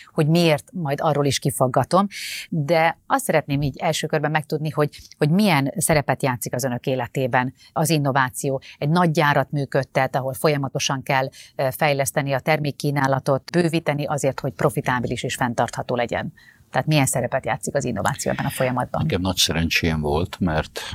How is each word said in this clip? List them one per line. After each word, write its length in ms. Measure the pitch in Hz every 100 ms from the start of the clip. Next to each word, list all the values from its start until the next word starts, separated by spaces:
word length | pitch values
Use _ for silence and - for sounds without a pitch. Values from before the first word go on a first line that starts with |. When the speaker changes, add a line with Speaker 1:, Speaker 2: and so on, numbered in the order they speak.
| -
Speaker 1:
hogy 140 | - 151
miért, 420 | 165 170 147 -
majd 260 | 185 151 143
arról 240 | 165 143 143
is 140 | -
kifaggatom. 680 | 147 - 131 131 123 175 202 - - - -
De 480 | 170 143 165 165 - -
azt 180 | 269 -
szeretném 360 | 160 - 143
így 160 | 147 -
első 300 | 175 156 156
körben 240 | 156 147
megtudni, 380 | 156 147 156 151
hogy, 280 | 143 151 - - -
hogy 120 | 151
milyen 440 | 180 214 151 139 -
szerepet 460 | - 156 - 131
játszik 300 | 135 123 -
az 100 | 127
önök 220 | 131 120 -
életében 680 | 131 123 - 131 127 127 - -
az 160 | - 156
innováció. 720 | 160 139 131 131 - 143 135 - -
Egy 120 | 143
nagy 220 | 175 175
gyárat 400 | 156 147 143 131
működtet, 640 | 147 135 147 131 - 131 139
ahol 180 | 131
folyamatosan 720 | 127 165 143 135 143 - 139
kell, 260 | 127 135 135 - - -
ö, 120 | 135 131
fejleszteni 560 | 156 139 135 - 139
a 60 | 135
termékkínálatot, 1120 | - 156 147 - 147 143 135 135 - 135 -
bővíteni 540 | 175 170 160 160 143 147
azért, 340 | 147 143 123
hogy 140 | 139
profitábilis 720 | - 156 - 139 127 120 123
és 120 | 135 -
fenntartható 600 | 127 120 117 - 120 123
legyen. 380 | 120 92 170 - - _ _
Tehát 160 | 131 131
milyen 180 | 156 135
szerepet 400 | 135 123 135 -
játszik 300 | 123 - 143
az 80 |
innováció 480 | 131 110 101 - -
ebben 140 | 131 135
a 40 |
folyamatban? 520 | - 131 127 123 -
Speaker 2:
Nekem 200 | 78 92
nagy 140 | 92 90
szerencsém 640 | - 76 82 - 85 78
volt, 380 | 76 73 92 -
mert 420 | 90 78 76 - -